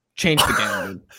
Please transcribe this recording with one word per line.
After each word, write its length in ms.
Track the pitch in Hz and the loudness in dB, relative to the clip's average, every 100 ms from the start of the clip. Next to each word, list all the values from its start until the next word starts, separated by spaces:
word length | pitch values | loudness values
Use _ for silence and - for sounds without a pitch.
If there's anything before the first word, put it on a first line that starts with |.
| _ - | _ -2
changed 300 | 175 147 - | 0 2 2
the 40 | |
game, 380 | - 107 101 98 | 0 0 -4 -6
dude. 80 | 92 - | -10 -16